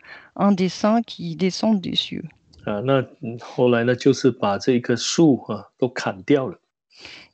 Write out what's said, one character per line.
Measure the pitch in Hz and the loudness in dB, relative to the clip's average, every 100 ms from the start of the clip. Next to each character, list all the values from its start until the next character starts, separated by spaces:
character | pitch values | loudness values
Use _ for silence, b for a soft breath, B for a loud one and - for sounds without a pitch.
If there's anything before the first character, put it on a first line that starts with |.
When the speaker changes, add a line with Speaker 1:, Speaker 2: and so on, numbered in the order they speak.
| B B B - | B B B 0
Speaker 1:
un | 196 | 2
des | 196 185 | 2 0
saints | - 214 226 | 0 2 2
qui | 233 - 170 160 | -2 -8 -10 -2
descend | 185 - 220 214 | -2 0 0 0
des | 175 - | 0 -4
cieux. | - - 165 - _ - | -4 -8 -12 -16 _ -12
Speaker 2:
啊， | - 104 | -6 -4
那， | 123 135 127 - | 2 2 0 -8
嗯， | 113 117 | -12 -10
后 | - - 123 | -10 0 2
来 | 120 | 4
呢， | 117 123 | 2 2
就 | 139 | 2
是 | 127 135 | 2 2
把 | 120 104 98 | 0 -2 -2
这 | - 123 | 0 0
个 | 120 120 | 0 -2
树 | - - 165 120 - | -2 2 4 4 -2
啊， | 107 - _ | -10 -12 _
都 | 127 | -4
砍 | - - 98 | -4 -6 -6
掉 | 92 143 127 | 0 0 0
了。 | 85 _ _ _ B B B B | -8 _ _ _ B B B B